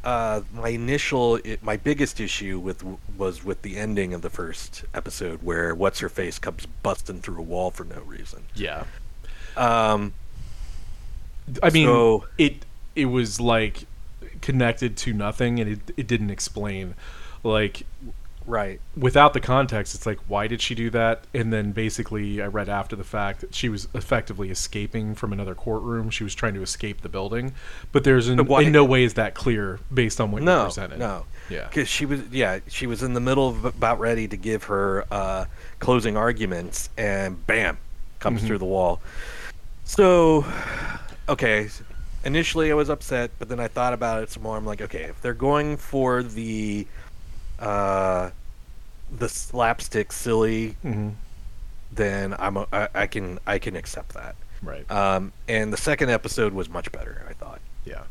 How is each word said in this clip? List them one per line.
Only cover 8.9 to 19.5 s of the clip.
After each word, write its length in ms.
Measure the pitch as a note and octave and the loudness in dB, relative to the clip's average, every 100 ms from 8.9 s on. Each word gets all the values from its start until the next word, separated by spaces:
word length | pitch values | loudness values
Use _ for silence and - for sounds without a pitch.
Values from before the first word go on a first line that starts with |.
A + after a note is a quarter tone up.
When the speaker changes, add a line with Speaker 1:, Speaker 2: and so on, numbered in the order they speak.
| - - - - - - - | -10 -10 -10 -10 -10 -8 2
Speaker 1:
Um, 560 | A#2+ A#2 A2 G#2+ G2+ - - - - - - - - - - - - - - B2+ | 4 6 4 4 0 -6 -10 -10 -8 -8 -6 -6 -6 -8 -8 -8 -8 -10 -6 4
Speaker 2:
I 80 | F3+ | 6
mean, 160 | D#3+ D3 | 8 8
Speaker 1:
so 380 | A#2+ A#2 A2 - - | 8 8 6 2 2
Speaker 2:
it, 280 | D3 - - - - - | 2 2 -12 -12 -6 0
it 100 | C3 | 2
was, 340 | B2 A2+ G2 | 2 0 2
like, 440 | A#2+ A2+ A2 - - - - - - - | 4 4 4 -2 -8 -12 -10 -10 -12 -6
connected 540 | - C3 A#2+ A#2 B2 - | 0 4 4 4 -2 -2
to 160 | - | -2
nothing, 460 | G#2+ G#2 - A#2+ A#2+ | 0 0 2 2 2
and 100 | G#2+ | 0
it, 80 | G#2 - - | -2 -6 -6
it 100 | - | 0
didn't 220 | A#2 G#2 | 0 0
explain, 640 | G2 - - G#2 F#2+ F#2 - - - - - | -2 -4 -4 -4 -4 -6 -8 -10 -10 -10 -4
like, 400 | A2+ G#2+ G#2 - - - - - - - - | 2 4 2 -2 -10 -8 -10 -8 -10 -10 -2
Speaker 1:
Right. 360 | A2+ G2 F#2+ - - | -2 -2 -6 -8 0
Speaker 2:
without 360 | B2+ A2+ D3 | 4 8 8
the 60 | C#3+ | 8
context, 540 | - | 2